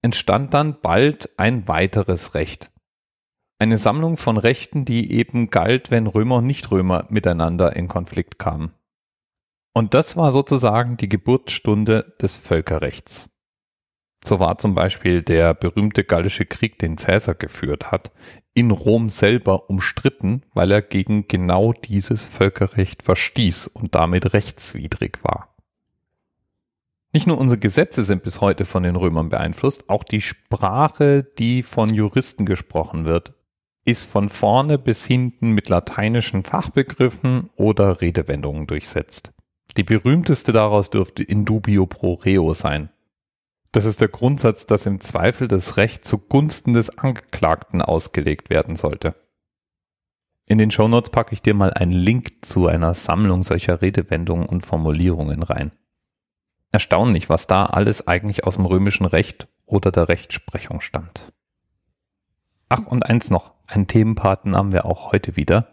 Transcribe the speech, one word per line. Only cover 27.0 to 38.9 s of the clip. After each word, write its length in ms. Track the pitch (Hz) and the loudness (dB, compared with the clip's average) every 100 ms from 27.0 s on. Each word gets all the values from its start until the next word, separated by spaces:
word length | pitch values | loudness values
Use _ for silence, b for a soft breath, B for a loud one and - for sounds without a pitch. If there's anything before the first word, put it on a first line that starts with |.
| _ | _
Nicht 160 | 156 185 | -2 0
nur 100 | 151 | 2
unsere 220 | 131 120 | 2 2
Gesetze 420 | 104 - 92 - | 2 2 0 0
sind 220 | 101 95 | 0 -2
bis 160 | - - | -2 -2
heute 240 | 101 92 | 0 0
von 180 | 95 92 | -2 -2
den 140 | 90 87 | 0 0
Römern 320 | 90 82 80 | 0 0 -2
beeinflusst, 600 | - 80 80 139 - - | -2 -4 -2 -4 -4 -4
auch 120 | 101 | -4
die 200 | - 107 | -2 -4
Sprache, 1000 | - - _ - 98 113 151 - 143 143 | -4 -12 _ -2 -2 0 0 2 4 4
die 400 | 135 - 117 123 | 0 -4 0 0
von 320 | 123 - 110 | -2 0 0
Juristen 520 | 110 107 - - - 98 | 2 2 0 -2 -4 -2
gesprochen 580 | 90 - 80 80 82 | -2 -4 -6 -4 -6
wird, 300 | 78 85 - _ _ _ _ _ | -2 -2 -2 _ _ _ _ _
ist 260 | - 117 - | -2 -2 -2
von 180 | 104 101 | -2 -2
vorne 480 | - 110 120 143 143 | 0 2 2 2 0
bis 300 | 127 113 - | 0 -4 0
hinten 460 | 127 127 - 117 | 0 0 -2 0
mit 160 | 107 - | 0 0
lateinischen 760 | 87 - - 107 117 107 98 | -2 -2 -4 -2 -2 -2 -4
Fachbegriffen 1080 | 90 - - - 135 - 127 - 131 127 180 | -4 -6 -2 -2 -2 0 -2 0 -2 -2 -4
oder 460 | - 104 104 101 90 | -2 0 4 2 2
Redewendungen 640 | 85 85 76 71 73 73 73 | 0 -2 -4 -4 -4 -6 -6
durchsetzt. 680 | 78 - | -8 -6